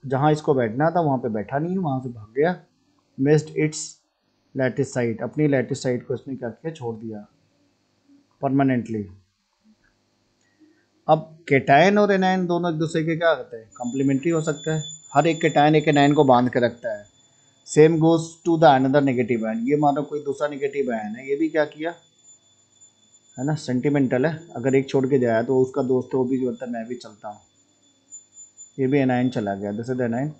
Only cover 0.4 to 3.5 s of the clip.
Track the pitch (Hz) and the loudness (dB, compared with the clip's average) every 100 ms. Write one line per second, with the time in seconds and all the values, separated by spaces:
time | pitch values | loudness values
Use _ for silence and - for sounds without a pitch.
0.4 | - 135 117 113 160 175 156 131 123 107 | 2 0 0 0 0 2 0 0 -2 -6
1.4 | 101 139 165 190 170 131 127 120 107 117 | -4 -4 -4 -4 -4 -4 -6 -14 -10 0
2.4 | 160 180 _ _ _ _ _ - 135 151 | 0 0 _ _ _ _ _ -2 4 4
3.4 | 151 | 2